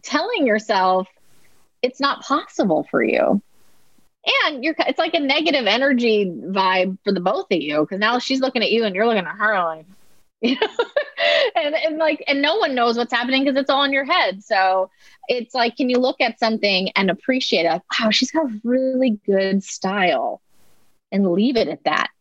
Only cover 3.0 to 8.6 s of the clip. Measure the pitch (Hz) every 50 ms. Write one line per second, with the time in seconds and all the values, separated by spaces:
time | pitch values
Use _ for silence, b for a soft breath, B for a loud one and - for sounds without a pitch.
3 | 117 107 - 62 - - - 202 - _ _ - - - - - - - _ -
4 | _ _ _ _ _ - 480 539 453 330 302 254 233 320 311 - - - 269 -
5 | 330 330 320 330 285 262 277 311 311 339 285 277 240 190 208 240 269 277 262 240
6 | 240 233 214 208 202 185 170 117 - 165 190 196 190 185 185 185 185 190 185 -
7 | _ 202 202 185 180 262 330 339 381 _ 208 165 143 147 147 147 151 - 196 190
8 | 208 220 240 254 - - 269 269 254 262 - 240